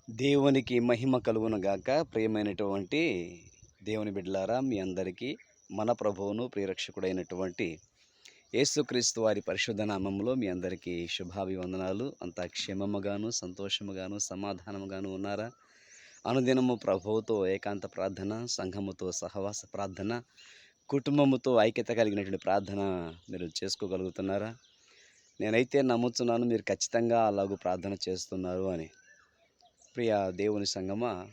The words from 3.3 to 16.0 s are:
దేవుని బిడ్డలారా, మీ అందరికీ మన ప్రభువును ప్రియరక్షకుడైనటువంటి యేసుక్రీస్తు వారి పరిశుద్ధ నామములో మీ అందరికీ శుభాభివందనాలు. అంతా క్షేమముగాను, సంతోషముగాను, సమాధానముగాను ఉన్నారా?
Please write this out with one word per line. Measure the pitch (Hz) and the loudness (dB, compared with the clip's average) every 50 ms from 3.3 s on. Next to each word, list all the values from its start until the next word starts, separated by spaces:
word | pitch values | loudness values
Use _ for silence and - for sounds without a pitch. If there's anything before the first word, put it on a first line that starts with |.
| 87 85 - - _ _ - _ _ _ 98 | -10 -16 -20 -20 _ _ -20 _ _ _ -6
దేవుని | 104 107 107 107 104 | -4 -2 -2 -2 -2
బిడ్డలారా, | 98 98 90 90 95 95 95 98 117 127 | -4 -4 -4 -2 -2 -2 0 0 0 0
మీ | 135 135 120 98 | 0 0 0 0
అందరికీ | 95 95 92 92 95 95 90 - 113 131 - - - _ _ _ _ _ | -2 -2 -2 -2 -4 -4 -6 -6 -8 -8 -8 -10 -14 _ _ _ _ _
మన | - 101 107 110 | -4 -2 0 0
ప్రభువును | 120 - 107 104 98 92 101 101 104 110 123 | 0 2 0 -2 -2 0 -4 -4 -2 -4 -4
ప్రియరక్షకుడైనటువంటి | 123 - 101 98 95 95 - - - 92 98 95 95 92 92 87 _ 92 90 95 92 87 - 90 85 78 80 _ _ _ _ _ _ _ _ _ - _ - _ _ - | -4 -4 -4 -4 -4 -4 -6 -8 -10 -8 -4 -2 -2 -2 -2 -4 _ -4 -4 -4 -4 -2 -4 -4 -4 -4 -10 _ _ _ _ _ _ _ _ _ -20 _ -20 _ _ 0
యేసుక్రీస్తు | 117 139 - - 147 143 - 123 123 117 - - 117 | 2 2 2 2 -2 -2 0 0 0 0 0 0 2
వారి | 110 107 104 104 | 2 2 2 2
పరిశుద్ధ | - - 95 98 - - 113 101 | -2 -4 -2 -2 -2 -2 -2 -2
నామములో | 107 107 101 95 95 98 98 98 101 120 131 | -2 -2 0 -2 -2 -2 -2 0 0 0 0
మీ | 131 117 | 0 0
అందరికీ | 98 90 90 90 92 92 - - 90 87 85 85 | 0 -2 -2 -2 -4 -6 -6 -6 -6 -6 -4 -4
శుభాభివందనాలు. | 85 - - 95 87 85 98 95 92 95 92 90 90 92 92 92 92 95 101 123 139 - _ | -6 -6 -8 -8 -8 -6 -6 -4 -4 -4 -4 -4 -6 -4 -4 -2 -4 -2 -4 -4 -6 -8 _
అంతా | - 90 85 - 90 | -12 -10 -8 -8 -8
క్షేమముగాను, | 87 - - - - 98 95 98 101 104 101 98 101 101 101 107 117 | -8 -6 -8 -8 -6 -4 -4 -2 -2 -2 -2 -2 -4 -4 -2 -4 -4
సంతోషముగాను, | 117 - - 90 90 - 98 98 - - 104 98 98 92 95 95 104 | -4 -6 -6 -8 -10 -8 -6 -4 -4 -4 -4 -8 -8 -8 -8 -8 -6
సమాధానముగాను | 104 - - 95 95 101 101 98 87 87 107 101 98 98 98 95 95 98 95 95 | -6 -6 -6 -6 -6 -4 -6 -6 -8 -8 -10 -10 -8 -8 -8 -8 -8 -6 -6 -6
ఉన్నారా? | 92 98 101 101 101 107 120 - _ _ _ _ _ - - - - | -6 -4 -4 -4 -4 -4 -6 -8 _ _ _ _ _ -20 -20 -20 -20